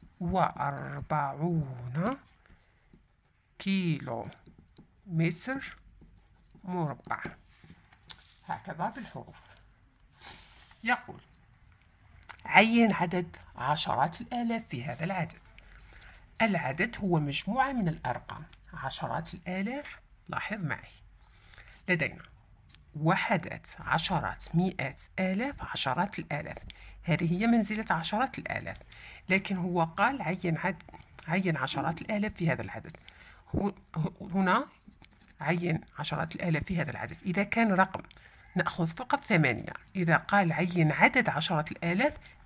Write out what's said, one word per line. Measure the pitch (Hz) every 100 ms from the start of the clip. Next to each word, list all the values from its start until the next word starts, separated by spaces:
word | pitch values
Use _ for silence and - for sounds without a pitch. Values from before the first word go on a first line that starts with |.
| - -
وأربعون | 175 185 165 - 135 139 139 143 135 151 143 139 165 165 139 123 123 135 196 277 - _ - - _ _ _ - _ _ _ _ _ -
كيلو | - 190 175 156 135 117 127 - - - - - - _ 202
متر | 160 165 - - 269 - - - - - - _ _ _ -
مربع. | - 180 156 - - - - - - - - - - - - - - - -
هكذا | - - 156 190
بالحروف. | 269 214 - - - - - - _ _ _ _ - - - - - - -
يقول: | 226 247 - - - - - - - - _ _ - - - - -
"عين | 180 226 233 226
عدد | 185 175 180 170 - - -
عشرات | 123 151 - 113 151 165
الآلاف | 240 240 233 226 226
في | 127
هذا | 135 123
العدد." | 160 190 160 - - - - - - - - - - -
العدد | 220 180 139 143 226 -
هو | 202 165
مجموعة | 147 139 - 240 269
من | 262 180
الأرقام، | 156 - 123 - 101 151 - -
عشرات | - 131 - 127 123 165
الآلاف. | 170 175 185 196 277 294 - - - -
لاحظ | - - 208
معي، | 160 - - - - - - - - - - - -
لدينا | 180 127 - - - - - - - - 151
وحدات، | 156 196 - 190 - - - -
عشرات، | - 147 165 175 104 - - 165
مئات، | 185 - 131 - - -
آلاف، | 185 190 269 285
عشرات | - - - 131 202 -
الآلاف. | 165 147 160 165 - - - -
هذه | - 151 170
هي | 175 226
منزلة | 233 202 214 220
عشرات | 165 160 214 262 -
الآلاف، | - - - - - - - - -
لكن | 190 196 190
هو | 180 175
قال: | 165 165 220 269
"عين | 156 185 175 160
عد-، | 185 190 - - - - -
عين | 180 185 156
عشرات | 131 151 139 160
الآلاف | - 208 214
في | 214 165
هذا | 123
العدد." | - 113 - - - - - - - -
هو-، | 196 190 - -
ه-، | 151 -
هنا | - 180 185 208 294 - - - - - - -
عين | 147 170 175 160 - -
عشرات | 147 151 160 -
الآلاف | 180 156
في | - 175
هذا | 156
العدد. | - 117 - 196
إذا | 180
كان | 202 233 226
رقم | 185 190 - - - - - - 180
نأخذ | - - 165
فقط | - 254 277
ثمانية، | - 175 143 - - - - 190
إذا | 170 147
قال: | - 202 175
"عين | 147 175 175 156
عدد | - 226 262 -
عشرات | 135 160 165 151
الآلاف"، | - 170 180 285 - - -